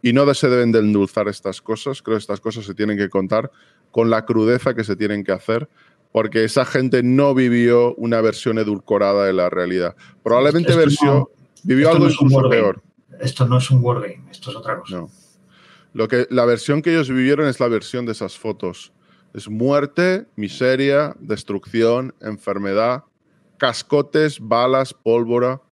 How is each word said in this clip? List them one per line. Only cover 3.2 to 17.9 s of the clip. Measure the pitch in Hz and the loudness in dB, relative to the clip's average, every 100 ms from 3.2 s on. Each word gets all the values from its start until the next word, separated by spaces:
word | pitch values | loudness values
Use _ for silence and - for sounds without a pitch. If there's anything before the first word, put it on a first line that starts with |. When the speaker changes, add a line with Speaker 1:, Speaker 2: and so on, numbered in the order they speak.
| 95 110 120 _ _ _ _ | -2 -2 -4 _ _ _ _
Speaker 1:
con | - 113 | 0 2
la | 113 | 2
crudeza | 110 110 110 123 - | 2 0 2 2 0
que | 113 | -4
se | 107 | -4
tienen | 95 101 104 | -4 -2 -4
que | 98 | -4
hacer, | 92 - 113 151 _ _ _ _ | -6 -2 -4 -4 _ _ _ _
porque | - 107 113 | -2 0 0
esa | 110 - | 0 0
gente | 123 127 131 127 | -2 -4 0 2
no | 123 131 143 | 2 2 2
vivió | 131 127 120 120 120 120 | 2 2 2 4 4 2
una | - 117 117 | -2 -4 0
versión | 110 104 - 113 | 0 -2 -4 -2
edulcorada | 107 101 - 101 98 101 98 | -2 -4 -2 0 2 2 2
de | |
la | 95 90 | 0 -2
realidad. | 90 90 92 85 - - _ | -2 -4 -2 -4 -8 -20 _
Probablemente | 110 120 143 156 165 | 0 2 2 0 2
Speaker 2:
Esto | 170 | 4
Speaker 1:
versión, | 151 147 143 | 4 2 2
Speaker 2:
no, | 135 135 _ _ _ | 2 0 _ _ _
Speaker 1:
vivió | - 131 151 | -2 2 4
Speaker 2:
esto | 165 | 4
Speaker 1:
algo | |
Speaker 2:
no | 143 | 4
es | - | 4
un | 139 | 4
Speaker 1:
incluso | 135 127 | 4 4
Speaker 2:
wargame. | 117 | 2
Speaker 1:
peor. | 107 92 _ _ _ - | 0 -2 _ _ _ -10
Speaker 2:
Esto | 127 - 123 | -10 -2 0
no | 127 | 0
es | - | 2
un | 131 | 0
wargame, | 120 120 104 - - | 2 -4 -6 -14 -20
esto | - - | -20 -18
es | - | -14
otra | - 98 | -10 -10
cosa. | - 92 | -10 -12
Speaker 1:
No. | 82 _ _ _ _ _ _ _ _ | -12 _ _ _ _ _ _ _ _
Lo | 107 110 | -6 0
que, | 123 123 | 0 0
la | 127 120 | 2 2
versión | 117 - 147 | 0 0 0
que | 156 | 2
ellos | 165 135 | 0 0
vivieron | 131 127 143 147 | 0 2 2 0
es | 123 | 0
la | 120 | -2
versión | 113 - | -2 -4